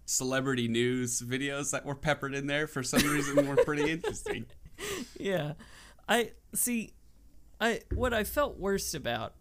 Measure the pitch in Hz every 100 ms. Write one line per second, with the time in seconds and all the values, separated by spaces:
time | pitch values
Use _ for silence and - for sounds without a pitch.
0 | - - 131 131 131 127 117 117 120 127
1 | 123 - 120 131 139 139 143 135 139 139
2 | 156 143 139 139 139 147 151 139 123 -
3 | 147 147 139 143 139 139 - 294 302 320
4 | 427 - 440 - - - - - 403 381
5 | 247 - 196 180 147 156 - - - -
6 | - 226 220 - - 214 240 233 - -
7 | - - - - - - 233 214 - -
8 | 247 226 202 294 277 - 190 196 - 156
9 | 120 117 107 -